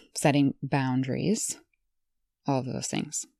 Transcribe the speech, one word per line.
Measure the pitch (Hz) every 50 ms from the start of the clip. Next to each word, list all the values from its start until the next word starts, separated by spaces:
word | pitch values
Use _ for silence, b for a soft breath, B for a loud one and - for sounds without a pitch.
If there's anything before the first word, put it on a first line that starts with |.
| - _ _
setting | - - 160 135 143 143 139 - - -
boundaries, | 135 - 143 135 131 127 127 131 131 127 127 - 156 208 233 - - - - - _ _ _ _ _ _ _ _ _ _ _ _ _ _ _ _
all | - 139 131
of | 123
those | 131 - 64 -
things. | - - - - 151 - - - - _ _